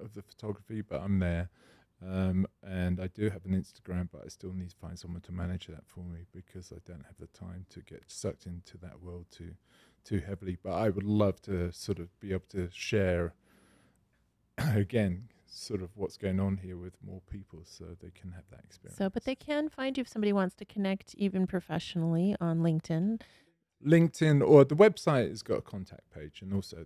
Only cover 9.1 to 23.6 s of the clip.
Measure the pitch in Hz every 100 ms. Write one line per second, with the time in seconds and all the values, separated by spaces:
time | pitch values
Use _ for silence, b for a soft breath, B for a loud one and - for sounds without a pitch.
9.1 | 87 85 - 85 80 b b b b -
10.1 | 101 101 95 95 90 98 87 110 95 101
11.1 | 104 101 - - 92 87 - - 87 87
12.1 | - 101 95 - 98 87 - - 107 92
13.1 | 87 85 - b b b b b b _
14.1 | _ _ _ _ - 139 107 98 117 98
15.1 | 90 120 _ - - - 101 90 101 92
16.1 | - 98 95 98 95 92 90 90 - 95
17.1 | 92 - 101 - 80 85 - 85 87 87
18.1 | - 92 90 - - - - - - 190
19.1 | 233 269 269 - 294 311 - 269 262 240
20.1 | 220 208 202 185 - - 208 196 196 -
21.1 | - 202 190 185 180 - 160 - 170 165
22.1 | 165 190 - 170 165 165 160 - 160 202
23.1 | 226 B B B B